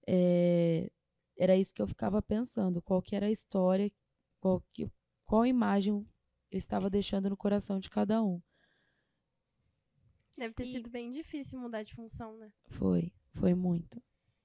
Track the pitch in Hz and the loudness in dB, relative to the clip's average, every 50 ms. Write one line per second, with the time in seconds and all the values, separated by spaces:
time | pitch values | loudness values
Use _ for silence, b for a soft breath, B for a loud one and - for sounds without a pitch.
0 | - - 185 180 180 180 175 175 175 175 175 170 170 170 165 165 180 - _ _ | -4 0 2 4 4 6 6 6 6 4 4 4 4 4 2 2 -2 -4 _ _
1 | _ _ _ _ _ _ _ - - 185 185 190 196 - - - 208 202 - - | _ _ _ _ _ _ _ 0 4 4 4 4 4 0 -2 -4 -4 -4 -4 -4
2 | 226 202 196 214 - - 214 220 254 - - 226 196 185 175 170 - - 190 185 | -2 0 0 0 -2 0 -2 -4 -4 -4 -4 -2 -2 0 -2 -4 -2 0 -2 -2
3 | - - 208 196 202 208 220 - - _ - 190 185 185 190 190 202 208 _ _ | 0 -2 -4 -2 0 0 -2 -2 -4 _ -2 2 2 4 4 2 0 -2 _ _
4 | _ _ _ _ _ _ _ _ - 185 180 180 - _ _ - 80 - - _ | _ _ _ _ _ _ _ _ 0 0 0 0 -2 _ _ -8 -8 -8 -8 _
5 | _ _ _ _ _ - 214 220 233 254 254 247 214 202 202 202 190 208 208 202 | _ _ _ _ _ 0 2 4 4 4 4 2 2 2 2 2 2 2 0 -2
6 | 208 - _ _ _ _ _ _ _ _ - 190 - - 208 202 185 196 190 208 | -4 -10 _ _ _ _ _ _ _ _ -8 -8 -6 -4 -4 -2 -2 0 -2 -2
7 | 196 - 202 - 190 202 196 - - 202 202 208 - - 196 190 185 - - 208 | -2 0 -2 -2 -2 -2 -4 -2 0 0 0 0 -2 -2 -6 -6 -6 -4 -2 -2
8 | 208 196 220 226 220 196 175 175 - _ _ _ _ _ _ _ _ _ _ _ | 0 2 2 0 2 0 -2 -4 -8 _ _ _ _ _ _ _ _ _ _ _
9 | _ _ _ _ _ _ _ _ _ _ _ _ _ _ _ _ _ _ _ _ | _ _ _ _ _ _ _ _ _ _ _ _ _ _ _ _ _ _ _ _
10 | _ _ _ _ _ _ - - 240 226 226 - 247 254 247 247 226 233 240 240 | _ _ _ _ _ _ -14 -10 -10 -10 -8 -8 -10 -8 -8 -10 -10 -10 -12 -12
11 | 240 240 254 302 320 - - 285 262 - - 254 247 240 226 214 214 - - - | -10 -10 -10 -10 -12 -10 -10 -10 -10 -10 -12 -12 -10 -8 -8 -8 -10 -10 -14 -18
12 | 226 220 - - 233 220 220 220 220 214 _ _ _ _ - - 196 - - 175 | -16 -16 -12 -12 -12 -12 -14 -18 -20 -20 _ _ _ _ -8 -2 0 0 2 0
13 | 170 180 _ _ _ _ - - 196 180 180 180 180 180 175 170 165 - - 240 | 0 -4 _ _ _ _ -8 0 2 2 2 2 2 0 -2 -2 -4 -8 -16 -20
14 | _ _ _ _ _ _ _ _ _ | _ _ _ _ _ _ _ _ _